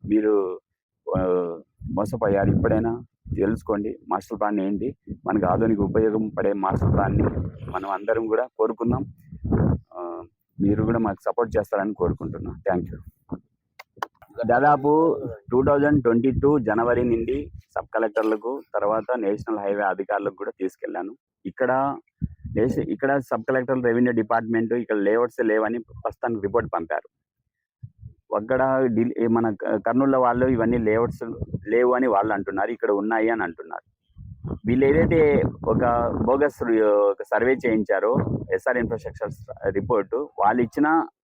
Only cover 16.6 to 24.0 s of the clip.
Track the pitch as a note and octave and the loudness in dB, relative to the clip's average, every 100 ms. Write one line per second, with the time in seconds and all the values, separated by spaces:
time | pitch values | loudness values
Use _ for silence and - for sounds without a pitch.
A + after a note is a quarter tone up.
16.6 | G#2+ G#2+ A#2+ A#2+ A#2+ A2+ A2+ C#3 D3 - | 2 0 2 2 2 0 -2 -4 -6 -14
17.6 | - - G2 A2 A2 G#2 A2 A2 A2 C#3 | -10 -10 -4 -2 0 0 0 0 -4 -8
18.6 | - G#2+ G2+ A2 G#2 B2+ G2 G#2 - A2 | -6 -4 0 -2 -2 -2 -2 -2 -4 -6
19.6 | G2+ G2+ G2+ F#2 G2 G#2 G2+ F#2+ G2+ - | -2 0 0 -2 -2 -2 -2 -6 -10 -6
20.6 | F#2+ - F#2 F2 F#2 A#2 _ _ - - | -8 -6 -10 -8 -10 -14 _ _ -14 -4
21.6 | B2+ C3 C3+ C3+ _ _ - - - - | 0 0 0 -4 _ _ -10 -10 -8 0
22.6 | A#2+ C#3 - - C#3 C#3 C3 B2+ A2+ C3 | 0 0 -4 -2 0 0 0 -6 -2 -2
23.6 | B2 C3 A#2+ A#2 | 0 0 2 2